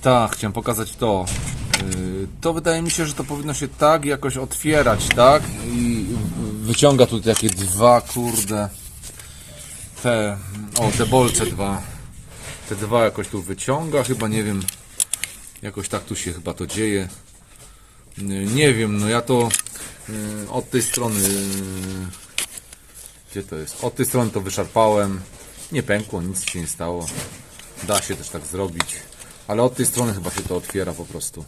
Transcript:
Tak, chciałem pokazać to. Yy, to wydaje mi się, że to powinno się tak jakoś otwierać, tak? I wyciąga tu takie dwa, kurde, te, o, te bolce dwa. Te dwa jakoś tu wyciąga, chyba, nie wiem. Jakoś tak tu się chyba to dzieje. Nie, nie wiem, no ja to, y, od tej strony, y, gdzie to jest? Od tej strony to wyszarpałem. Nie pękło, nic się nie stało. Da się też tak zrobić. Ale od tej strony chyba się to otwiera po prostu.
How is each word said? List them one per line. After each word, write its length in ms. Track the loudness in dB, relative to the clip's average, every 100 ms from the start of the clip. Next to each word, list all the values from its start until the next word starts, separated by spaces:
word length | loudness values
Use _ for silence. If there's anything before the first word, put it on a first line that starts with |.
Tak, 300 | 6 4 4
chciałem 200 | 0 -2
pokazać 440 | -2 -2 -2 -4 -2
to. 280 | 2 2 0 -4 -4 -6 -4 -2 -2
Yy, 340 | -4 -4 -6 -8 -2
to 120 | -2
wydaje 300 | 0 0 0
mi 80 | 0
się, 160 | -2 -2
że 80 |
to 100 | -4
powinno 300 | -6 -6 -4
się 140 | -4 -6
tak 360 | 4 4 6
jakoś 320 | 2 -2 -2 -4
otwierać, 720 | -4 -2 2 4 6 4 2
tak? 340 | 8 10 10 4 -6 -4
I 340 | 0 0 0 -2 -4 -4 -4 -6 -4
wyciąga 440 | -2 6 8 8 6
tu 140 | 6
takie 300 | 2 2 2
dwa, 500 | 0 -2 6 8 8
kurde, 680 | 4 -4 -2 -2 -2 -2 -2 -6 -16 -14 -16 -16 -18 -18 -18 -16 -16 -16 -16 -4
te, 360 | 0 2 2 -2 -8 -10 -2 2
o, 100 | 2 2
te 80 | 4
bolce 400 | 6 6 4 0
dwa. 360 | 0 -2 -4 -6 -14 -16 -18 -18 -16 -14 -14 -8
Te 80 | -6
dwa 280 | 0 4
jakoś 240 | 4 2 -6
tu 140 | -6
wyciąga, 600 | -6 -6 -2 -2 0 0
chyba, 240 | 0 0 0
nie 160 | 0
wiem. 160 | 0 -2 -4 -8 -20 -8 -4 -4 -6 -10 -20 -12
Jakoś 260 | -10 -8 -6
tak 160 | -6
tu 120 | -4 -6
się 160 | -6
chyba 220 | -6 -8
to 120 | -6 -6
dzieje. 420 | -2 0 0 -2 -10 -20 -20 -20 -20 -20 -20 -20 -20 -20 -10
Nie, 280 | -6 -4 0
nie 280 | 4 6
wiem, 240 | 6 2 2
no 100 | 2
ja 140 | 0
to, 260 | 4 4 4 2 -2 -12 -14 -16 -12
y, 420 | -8 -8 -8 -6
od 200 | -6 0
tej 120 | 0
strony, 380 | 0 -2 -2 0
y, 100 | 0 0 -2 -4 -6 -6 -6 -6 -8 -12 -8 -8 -6 -10 -20 -20 -20 -20 -20 -20 -12
gdzie 120 | -10
to 140 | -8 -8
jest? 280 | -10 -6
Od 100 | -6
tej 120 | -2 0
strony 240 | 2 0
to 100 | -2
wyszarpałem. 800 | -4 -4 0 4 6 6 2 -2 -8 -18 -20 -18 -6
Nie 100 | -4
pękło, 400 | 0 0 0 -4
nic 220 | -4 -4
się 160 | -6 -6
nie 60 | -6
stało. 400 | -6 -4 -4 -6 -8 -10 -14 -20 -20 -20 -12 -2
Da 160 | -2
się 140 | -2 -8
też 120 | -8
tak 180 | -10 -8
zrobić. 500 | -4 -4 -4 -6 -6 -14 -20 -20 -20 -4
Ale 140 | 2
od 120 | 2
tej 120 | 2 -2
strony 280 | 0 0
chyba 160 | -2 -4
się 120 | -6
to 140 | -4 -4
otwiera 360 | -4 -4 -4
po 120 | -6
prostu. 400 | -10 -10 -10 -12